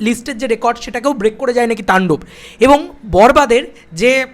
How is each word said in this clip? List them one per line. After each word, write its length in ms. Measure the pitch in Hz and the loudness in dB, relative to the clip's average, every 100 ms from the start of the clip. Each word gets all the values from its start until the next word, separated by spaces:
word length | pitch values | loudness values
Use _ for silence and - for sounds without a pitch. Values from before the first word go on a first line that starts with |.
লিস্টের 380 | 214 233 - 226 | -4 -4 -8 -8
যে 80 | 254 | -6
রেকর্ড, 320 | 220 240 233 | -4 -4 -6
সেটাকেও 340 | - 240 269 | -8 -6 -4
ব্রেক 240 | 240 214 214 | -2 -4 -4
করে 160 | 262 | -4
যায় 120 | 240 233 | -2 -2
নাকি 160 | 220 | -2
তাণ্ডব। 380 | 190 190 185 147 - - - - | 0 0 0 -2 -6 -20 -16 0
এবং 340 | 262 285 339 - 208 | 4 4 0 -16 -2
বরবাদের 560 | 175 240 294 269 233 - - _ | 4 4 4 2 0 -2 -12 _
যে, 340 | 160 240 262 254 | -2 0 0 -4